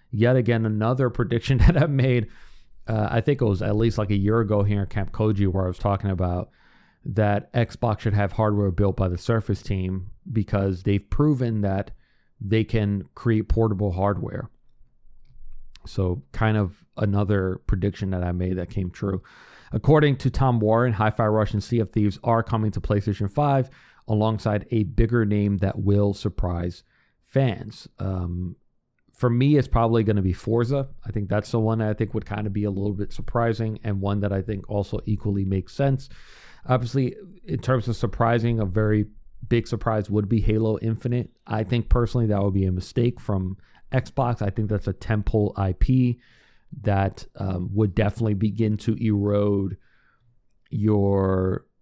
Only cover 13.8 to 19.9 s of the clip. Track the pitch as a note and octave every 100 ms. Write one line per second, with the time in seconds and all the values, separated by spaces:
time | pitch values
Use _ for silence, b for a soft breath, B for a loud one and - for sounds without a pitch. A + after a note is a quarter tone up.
13.8 | G2+ F2+ G2+ F2+ - - - - - _
14.8 | - _ - - - - - - - -
15.8 | - - F#2 F2 - - A2 G#2+ F#2 -
16.8 | _ - G#2 G2+ G2+ G2+ F#2 F#2 - G2
17.8 | G2+ - F#2+ F#2 F2 F2+ F2+ F#2 F2 -
18.8 | F2+ - G2+ F#2+ B B B B B A2+
19.8 | -